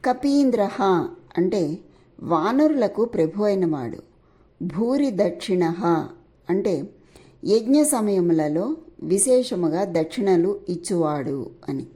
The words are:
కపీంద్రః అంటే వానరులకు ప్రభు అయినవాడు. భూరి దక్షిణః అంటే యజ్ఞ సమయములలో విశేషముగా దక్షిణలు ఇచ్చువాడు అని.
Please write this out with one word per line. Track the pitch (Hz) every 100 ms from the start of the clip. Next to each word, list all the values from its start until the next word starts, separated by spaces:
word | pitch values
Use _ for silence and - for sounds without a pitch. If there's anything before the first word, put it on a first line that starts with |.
కపీంద్రః | 254 254 285 285 269 240 202 - 196 175 - - - -
అంటే | 185 208 151 180 - _ _ -
వానరులకు | - 165 190 262 302 285 214 202
ప్రభు | 233 196 160 196
అయినవాడు. | 208 196 175 147 120 - - _ _ _ _ _
భూరి | 175 160 233 277 277
దక్షిణః | 185 190 170 - 180 165 165 175 165 - - _ _ -
అంటే | 190 208 156 - - _ - - _
యజ్ఞ | - 220 226 294
సమయములలో | 294 262 214 190 175 160 151 156 220 320 - -
విశేషముగా | 156 190 254 254 247 190 165 165
దక్షిణలు | 196 165 160 - 196 180 180 202 -
ఇచ్చువాడు | 170 - 180 156 147 131 139 - - -
అని. | 135 127